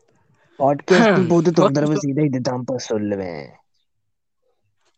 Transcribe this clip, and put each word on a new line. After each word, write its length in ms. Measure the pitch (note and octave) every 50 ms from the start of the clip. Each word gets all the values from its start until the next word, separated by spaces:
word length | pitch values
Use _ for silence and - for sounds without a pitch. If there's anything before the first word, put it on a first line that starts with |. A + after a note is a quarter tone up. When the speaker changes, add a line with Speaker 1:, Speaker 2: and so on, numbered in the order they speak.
| _ _ _ _ _ _ _ _ _ _ _ -
Speaker 1:
பாட்காஸ்டிங் 560 | C#3 C3+ C#3+ C#3 - - F#3+ F#3 A#3 G#3+ F#3+
Speaker 2:
ஹம். 120 | F#3+ F#3
Speaker 1:
போது 260 | E3 E3+ E3+ D#3+ F3+ E3
தொந்தரவு 420 | F3 F#3 - C#3 D3 D3 D3+ D#3
Speaker 2:
ஓகே. 20 |
Speaker 1:
செய்த 260 | - - C#3 C3 C#3+ D#3
இதுதான்ப்பா 540 | D3 B2+ C3 B2 C3+ B2+ B2 B2 A#2 C3 B2 - -
சொல்லுவேன். 600 | A#2+ G#2+ G#2 G#2 G2+ G2 F#2 F2+ E2 D2 C#2 A#1 - _ _ _ _ _ _ _ _ _ _ _ _ _ _ _ _ _ _ _ _ _ _ _ _ _ _ _ _